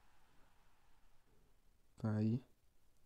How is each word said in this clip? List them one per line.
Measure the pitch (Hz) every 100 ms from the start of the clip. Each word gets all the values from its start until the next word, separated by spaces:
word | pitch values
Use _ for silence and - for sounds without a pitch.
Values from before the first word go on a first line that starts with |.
| - - - - - - - - - - - - - - - - - - - -
Tá | 113
aí. | 107 110 120 - - - - - -